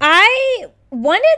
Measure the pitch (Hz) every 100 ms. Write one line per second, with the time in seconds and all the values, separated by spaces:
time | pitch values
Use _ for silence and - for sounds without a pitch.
0 | 294 339 415 523 539 494 - _ _ 254
1 | 254 359 605